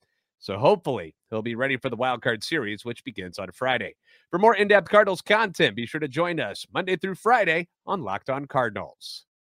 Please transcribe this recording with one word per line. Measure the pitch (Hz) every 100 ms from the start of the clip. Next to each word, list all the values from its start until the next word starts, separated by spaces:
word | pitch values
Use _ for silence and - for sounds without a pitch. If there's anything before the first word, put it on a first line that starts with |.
| _ _ _ _
So | - 98
hopefully | 139 202 165 120 82 - _
he'll | 110
be | 110
ready | 113 135 131
for | 135
the | 117
wild | 127 123
card | 127 113
series, | - 165 107 104
which | 117 120
begins | - 104 92 87
on | 95
Friday. | - 127 123 92 - _ _ _
For | 175
more | 220 202
in-depth | 208 202 170
Cardinals | 208 202 185
content, | - 202 202 165 156 104
be |
sure | 117 156
to | 151
join | 127 175 165
us | 110 95 -
Monday | 143 185 185
through | 190 185
Friday | 220 240 185 160 180 _ -
on | 196
Locked | 113 98 -
On | 135 139
Cardinals. | 139 117 101 80 - - - - _